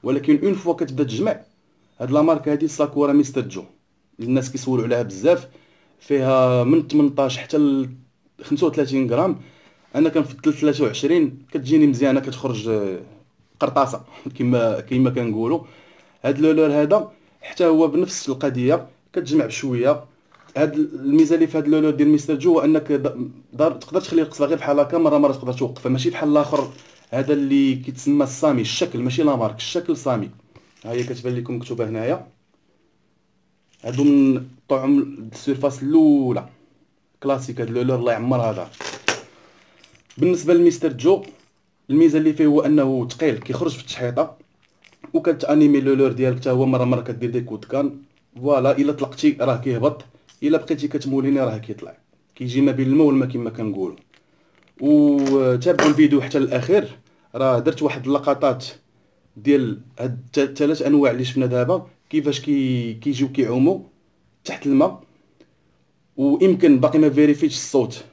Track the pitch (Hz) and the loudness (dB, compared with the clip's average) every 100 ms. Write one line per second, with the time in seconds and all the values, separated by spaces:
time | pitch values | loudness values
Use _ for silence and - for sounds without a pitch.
0 | 120 135 131 147 196 185 170 165 151 131 | -2 -2 2 2 2 0 -2 -2 -4 -4
1 | 131 110 214 - - _ _ _ _ _ | -4 -2 -4 -4 -12 _ _ _ _ _
2 | 127 147 156 151 147 147 156 151 147 143 | -2 2 2 0 -2 -2 -4 -2 -4 0
3 | 143 143 131 127 101 95 87 _ _ _ | 2 2 2 -4 -6 -12 -16 _ _ _
4 | _ - 117 131 127 131 - 123 117 120 | _ -12 -2 -2 -2 -8 -4 -2 0 -2
5 | 110 95 139 175 - _ _ _ _ _ | -4 -2 0 0 -2 _ _ _ _ _
6 | - 143 131 131 127 123 120 160 131 151 | -4 -2 2 2 4 2 2 2 2 2
7 | 143 - 135 - - 151 143 135 127 123 | 2 0 -2 -4 -4 0 2 0 -4 -10
8 | _ _ _ - - 147 165 156 131 135 | _ _ _ -20 -6 -2 0 0 -2 -2
9 | 123 120 185 - - _ _ _ _ - | 0 0 0 -4 -10 _ _ _ _ 0
10 | 156 156 135 - 156 143 151 143 127 - | 2 0 -4 -2 -2 0 0 0 -2 -2
11 | 143 175 143 - - 151 127 156 147 123 | 0 2 0 -4 -10 -10 0 4 4 2
12 | 139 131 131 127 135 110 110 107 101 90 | 0 0 -2 -8 -6 -6 -2 -2 -2 -8
13 | - - _ _ _ _ 143 139 127 - | -14 -20 _ _ _ _ -2 0 -2 -4
14 | - - - - 123 123 113 104 - 127 | -14 -16 -16 -4 0 2 0 -2 -4 0
15 | 127 127 117 110 113 160 - - - _ | 0 0 -4 -4 -2 -4 -6 -20 -20 _
16 | _ _ 127 139 156 156 156 147 147 208 | _ _ -4 0 2 4 2 2 2 0
17 | 214 _ _ _ - - 170 160 160 156 | 0 _ _ _ -20 -2 2 4 2 0
18 | 185 - - 131 143 123 123 165 - _ | -2 -6 -8 -4 -4 -2 0 0 -4 _
19 | _ 185 131 151 117 - 139 123 127 147 | _ -8 -2 -2 -2 -6 -6 0 0 0
20 | - _ _ _ _ 135 156 151 151 135 | -4 _ _ _ _ -2 -2 0 -4 -4
21 | 135 151 151 160 160 156 147 156 156 147 | 0 4 4 4 2 0 0 2 2 2
22 | 147 151 147 143 170 160 143 156 151 143 | 4 2 0 0 2 4 4 0 0 -2
23 | 131 123 127 - _ 120 156 - - 185 | -2 -6 -12 -12 _ -2 0 0 -6 -6
24 | - 165 151 - 143 160 - 143 135 165 | 0 0 0 -2 -2 -2 0 0 2 2
25 | 156 143 143 127 123 127 127 - 127 127 | 2 4 2 0 -6 -4 -6 -4 -4 -2
26 | 170 - 151 147 143 147 127 - - _ | -2 -2 0 0 2 -2 -4 -14 -20 _
27 | _ 123 135 147 139 139 135 127 127 127 | _ -6 -2 -2 2 2 2 -2 -8 -6
28 | 143 143 131 - 156 127 107 - 170 120 | -2 0 0 0 0 0 -2 -4 -4 -4
29 | 123 131 151 131 110 110 - 175 170 156 | -4 0 0 0 -4 -6 -8 -6 -4 -4
30 | 135 117 101 - _ - _ _ 113 120 | -2 -4 -6 -14 _ -20 _ _ -8 -6
31 | 123 123 123 123 120 123 120 120 110 113 | -6 -8 -6 -6 -6 -10 -8 -6 -6 -4
32 | 117 175 - _ _ _ _ _ _ _ | -4 -4 -8 _ _ _ _ _ _ _
33 | _ _ _ _ _ _ _ _ 117 127 | _ _ _ _ _ _ _ _ -8 0
34 | 143 143 135 127 127 - _ 135 131 143 | 4 6 4 2 -4 -20 _ -2 2 0
35 | - - 110 - - 131 139 127 135 160 | 0 -10 -16 -10 -6 -2 -4 -4 2 4
36 | 156 143 127 104 - _ _ _ _ _ | 6 4 2 -4 -8 _ _ _ _ _
37 | _ _ 139 135 131 127 113 120 127 127 | _ _ -4 -4 -6 -8 -6 -2 -2 0
38 | 120 113 120 127 113 101 85 - - - | -2 -2 -2 0 -2 -4 -10 -14 -14 -4
39 | - - - _ _ _ _ _ _ _ | -4 -4 -12 _ _ _ _ _ _ _
40 | _ - 175 180 147 175 170 160 160 123 | _ -2 0 0 2 6 6 2 -4 0
41 | 147 190 - - _ _ _ _ - 143 | 2 0 -2 -20 _ _ _ _ -2 4
42 | 165 156 156 151 151 147 143 151 135 131 | 4 4 2 2 4 4 4 2 2 -2
43 | 123 - 156 110 - 123 170 127 - - | -4 -2 -2 -2 -8 -6 -6 -6 -14 -8
44 | 123 131 320 - _ _ _ _ _ _ | -6 -4 -4 -6 _ _ _ _ _ _
45 | - 165 170 139 143 151 147 143 135 135 | -4 -2 0 -2 0 4 6 4 2 2
46 | 135 120 131 127 135 127 131 131 123 123 | 2 2 -2 0 0 2 2 2 0 0
47 | 123 107 120 123 123 107 - 139 143 - | -4 -8 -4 -4 -6 -12 -6 -4 -4 -6
48 | _ _ _ 120 135 139 131 131 143 143 | _ _ _ -8 0 2 2 2 0 -2
49 | 135 - 151 147 131 120 131 113 107 - | -8 0 0 2 -2 -2 -2 -2 -2 -4
50 | - _ _ _ 147 160 165 143 143 147 | -18 _ _ _ -2 -2 -2 -6 -4 -6
51 | 135 135 135 139 123 110 110 104 - - | -4 -2 0 0 -2 -4 -10 -14 -14 -20
52 | _ _ _ - 127 131 139 127 131 143 | _ _ _ -12 -6 0 0 2 0 4
53 | 151 135 123 120 120 117 110 95 90 - | 4 2 0 -4 -8 -8 -8 -6 -8 -10
54 | _ _ _ _ _ _ _ _ 139 151 | _ _ _ _ _ _ _ _ 4 6
55 | 147 143 135 135 131 123 147 170 156 143 | 6 4 2 2 2 2 2 2 2 4
56 | 151 143 131 143 131 123 123 196 - - | 4 4 0 -2 -2 -2 0 0 0 -14
57 | _ _ _ 120 131 120 151 - 147 131 | _ _ _ -2 0 2 0 0 -4 -2
58 | 123 139 143 139 143 127 - - _ _ | -2 0 0 0 0 -2 -8 -20 _ _
59 | _ _ _ - 123 143 120 101 - - | _ _ _ -6 2 2 2 -6 -14 -10
60 | 127 127 - - 139 139 147 151 143 147 | -8 -8 -6 -2 -2 0 -2 0 2 4
61 | 139 120 127 135 123 123 123 180 - _ | 4 0 -4 -2 -2 0 0 -2 -4 _
62 | _ 156 147 139 - 139 131 123 117 113 | _ -4 -2 -4 -2 -2 0 -2 -4 -6
63 | 143 127 135 135 117 127 143 190 - _ | -6 -2 -2 -2 -2 2 2 0 -8 _
64 | _ _ _ _ - - 143 135 175 190 | _ _ _ _ -14 -8 0 2 2 -2
65 | _ _ _ _ _ _ _ _ _ _ | _ _ _ _ _ _ _ _ _ _
66 | _ - 139 151 190 175 165 135 151 156 | _ -2 0 4 4 4 4 4 4 4
67 | 151 135 151 143 156 - - 135 117 - | 4 4 4 4 0 -4 -2 0 0 -6
68 | - | -20